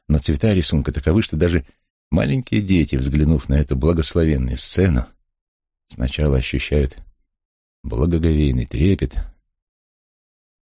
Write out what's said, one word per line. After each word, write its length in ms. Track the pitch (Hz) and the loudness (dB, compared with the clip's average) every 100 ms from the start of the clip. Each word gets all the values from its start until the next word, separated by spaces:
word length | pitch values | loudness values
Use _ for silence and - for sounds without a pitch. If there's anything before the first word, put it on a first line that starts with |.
| - | -2
но 100 | 76 | -2
цвета 340 | - 73 110 | 0 0 2
рисунка 400 | 95 - 78 - | 2 2 0 -2
таковы, 300 | - - 95 | -2 0 0
что 140 | - 78 | 0 0
даже 280 | 85 82 - _ _ _ - | 0 0 -4 _ _ _ -4
маленькие 500 | - 131 131 127 113 | 0 0 -2 -2 -2
дети, 360 | 98 92 73 65 | 2 2 2 0
взглянув 520 | 67 73 76 80 - | 0 2 2 2 2
на 60 | |
эту 220 | 69 76 67 | 0 0 0
благословенную 840 | 73 82 80 87 80 71 64 64 | 0 0 0 0 0 0 -2 -4
сцену, 480 | - - 95 65 - _ _ _ _ _ _ _ _ | -4 0 2 0 -2 _ _ _ _ _ _ _ _
сначала 500 | - 64 - 76 67 | -6 -6 -2 0 0
ощущают 600 | 64 65 - 73 67 - - _ _ _ _ _ _ _ | 0 -4 -2 0 0 -4 -20 _ _ _ _ _ _ _
благоговейный 840 | 67 55 82 82 82 76 73 62 60 | -8 -2 0 2 2 2 2 0 -4
трепет — 480 | - 87 95 - - - - _ _ _ _ _ _ _ _ _ _ _ _ | 0 2 2 -2 -6 -8 -12 _ _ _ _ _ _ _ _ _ _ _ _